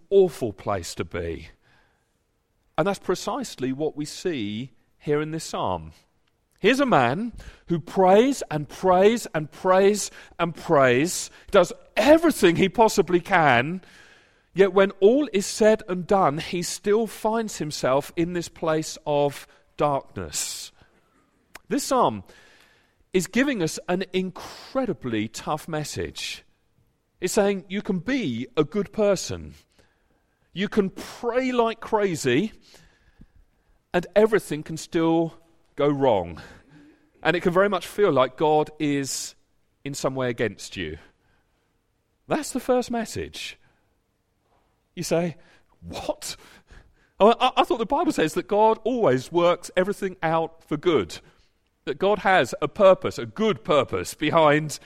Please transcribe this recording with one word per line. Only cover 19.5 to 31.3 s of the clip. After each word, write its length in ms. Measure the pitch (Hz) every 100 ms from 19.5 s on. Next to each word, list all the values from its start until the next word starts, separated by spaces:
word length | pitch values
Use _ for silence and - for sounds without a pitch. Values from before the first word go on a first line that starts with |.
| _ _ -
darkness. 920 | 151 139 - - 85 - - - - - _ _ _ _ _ _ _ - -
This 140 | 247
psalm 400 | - 262 175 107 92 - - _ _ _ _ _ _
is 140 | 190 170
giving 340 | 226 277 240
us 160 | 160 - -
an 180 | 180 185
incredibly 1120 | 185 185 - - - - 262 254 151 127 110 110
tough 400 | - - 151 -
message. 760 | 156 151 - 80 - - - - _ _ _ _ _ _ _
It's 120 | 180
saying 320 | 220 202 202 151
you 160 | 190
can 160 | - 185
be 480 | 160 269 190 113 131 -
a 80 |
good 280 | 151 214 190
person. 640 | - 208 190 - 90 76 71 _ _ _ _ _ _ _ _ _
You 160 | 165 202
can 200 | - 190
pray 600 | - - - 240